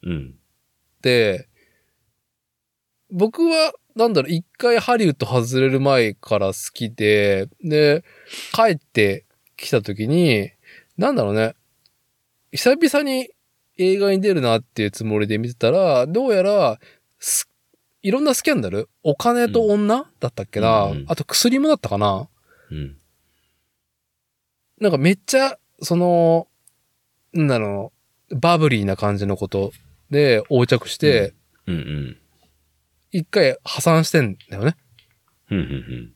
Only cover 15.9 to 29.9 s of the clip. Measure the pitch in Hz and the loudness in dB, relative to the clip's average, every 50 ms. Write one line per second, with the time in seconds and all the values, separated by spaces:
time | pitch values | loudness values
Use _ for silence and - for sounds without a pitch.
15.9 | 143 123 123 143 170 220 262 269 220 190 180 196 208 202 175 127 107 - _ - | 2 2 0 0 0 -2 0 2 2 2 2 2 2 2 2 0 -2 -4 _ -20
16.9 | _ _ _ _ _ _ - - - - - _ _ _ _ _ _ _ _ _ | _ _ _ _ _ _ -8 -4 -4 -4 -6 _ _ _ _ _ _ _ _ _
17.9 | _ _ _ 196 202 262 294 302 254 - - - 302 214 120 92 90 101 110 - | _ _ _ -2 0 0 2 0 0 0 0 0 0 0 -2 -4 -4 -6 -8 -8
18.9 | _ _ _ 156 147 - - 233 240 240 240 233 - 233 226 214 208 208 208 208 | _ _ _ -2 -2 0 0 0 0 2 0 0 0 0 2 2 2 2 2 0
19.9 | 220 254 302 _ _ _ - 120 _ - 101 - - 107 107 113 113 110 101 101 | 0 -2 -2 _ _ _ -8 -8 _ -8 -12 -8 -4 -2 0 2 2 2 2 0
20.9 | 101 71 69 71 170 - - _ - - - 240 247 269 277 311 302 - - - | -2 -6 -6 -8 -6 -8 -6 _ -4 0 2 2 2 2 2 2 0 0 -2 -4
21.9 | - 101 - 104 98 95 - - _ _ _ _ _ _ _ _ - 76 73 67 | -2 0 0 0 0 -2 -6 -10 _ _ _ _ _ _ _ _ -10 -10 -10 -10
22.9 | 71 _ _ _ _ _ _ _ _ _ _ _ _ _ _ _ _ _ _ _ | -12 _ _ _ _ _ _ _ _ _ _ _ _ _ _ _ _ _ _ _
23.9 | _ _ _ _ _ _ _ _ _ _ _ _ _ _ _ _ _ _ 220 202 | _ _ _ _ _ _ _ _ _ _ _ _ _ _ _ _ _ _ 0 0
24.9 | 175 135 135 170 196 190 _ - - 262 269 269 - - _ _ _ _ - - | 2 2 2 2 0 0 _ 0 0 2 2 0 -4 -8 _ _ _ _ -6 -2
25.9 | 175 170 175 175 175 170 170 165 165 165 170 _ _ _ _ _ _ _ _ _ | 0 0 2 2 2 4 4 4 4 2 0 _ _ _ _ _ _ _ _ _
26.9 | _ _ _ _ _ _ _ _ _ 170 156 143 131 117 107 104 101 101 98 - | _ _ _ _ _ _ _ _ _ -2 0 0 0 0 -2 -4 -6 -6 -8 -10
27.9 | _ _ _ _ _ _ _ _ - 139 120 165 175 165 156 147 131 110 101 98 | _ _ _ _ _ _ _ _ -8 -2 2 2 2 4 2 2 2 0 0 -2
28.9 | 95 - - 101 104 98 101 98 98 - 104 95 - 98 98 101 - - _ _ | -2 -2 -2 -2 -2 -2 -2 -4 -4 -4 -6 -6 -4 -4 -4 -4 -6 -14 _ _